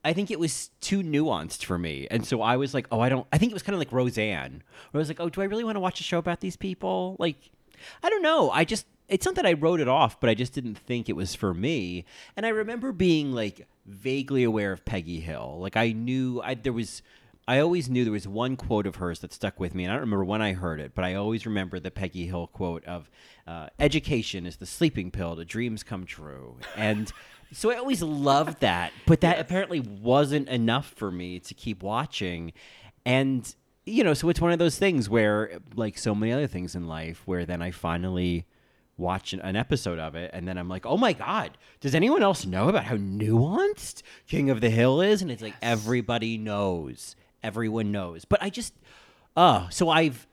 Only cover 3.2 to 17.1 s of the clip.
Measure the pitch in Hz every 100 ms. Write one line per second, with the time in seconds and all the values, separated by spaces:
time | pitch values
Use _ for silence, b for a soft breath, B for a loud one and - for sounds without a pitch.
3.2 | - 156 233 202 - 190 147 127 127 110
4.2 | 107 85 65 67 - B B 147 151 151
5.2 | 170 190 196 220 226 208 180 - - 170
6.2 | 175 170 185 - 190 180 190 185 180 190
7.2 | 170 139 _ _ _ B B B 349 427
8.2 | 311 320 - - 165 220 - _ _ 196
9.2 | 370 370 220 165 160 175 127 139 123 -
10.2 | 120 110 123 - 120 101 - 120 113 85
11.2 | 92 - 101 87 123 156 90 90 - B
12.2 | B - 226 220 214 240 262 185 180 160
13.2 | 143 123 107 - - _ - 98 131 139
14.2 | 135 139 120 110 101 92 - 104 82 85
15.2 | 82 69 60 78 95 110 117 110 120 131
16.2 | 127 120 113 127 127 117 107 - b